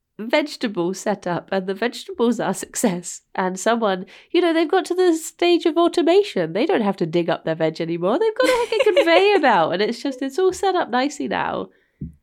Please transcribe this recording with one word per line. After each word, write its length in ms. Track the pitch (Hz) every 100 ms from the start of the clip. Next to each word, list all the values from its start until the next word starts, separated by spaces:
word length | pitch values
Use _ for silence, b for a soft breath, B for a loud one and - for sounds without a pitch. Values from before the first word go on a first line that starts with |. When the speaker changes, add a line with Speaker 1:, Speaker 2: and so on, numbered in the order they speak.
| _ -
Speaker 1:
vegetable 760 | 220 302 302 - 240 190 170
setup, 540 | 185 214 196 180 165 -
and 160 | 190 185
the 80 |
vegetables 640 | 196 240 - - 370 233 220
are 160 | 165
success. 680 | 185 - - 220 175 175 - _
And 240 | - 185 185
someone, 480 | 220 226 214 185 185 B B
you 100 | 339
know, 120 | 349
they've 160 | 320 320
got 140 | 370 -
to 80 |
the 200 | 359 370 320
stage 500 | - - 349 339 330
of 100 | 320
automation. 760 | 339 339 320 381 403 196 160
They 140 | 180 330
don't 160 | 330
have 140 | 202 190
to 80 | 165
dig 220 | 175 170
up 160 | 156
their 120 | 165 160
veg 240 | 160 160
anymore. 380 | 165 170 180 294
They've 160 | 440 440
got 80 | 508
a 160 | 494 466
heckin' 240 | 466 480
Speaker 2:
<laughs> 0 |
Speaker 1:
conveyor 440 | 415 330 330 403 392
belt, 320 | 277 196 156
and 100 | 180
it's 180 | 214 233
just, 200 | 277 262
it's 160 | 269 320
all 140 | 370
set 220 | 359 392 359
up 140 | 220
nicely 360 | 240 285 - 254
now. 420 | 180 82 - 190 B B B B -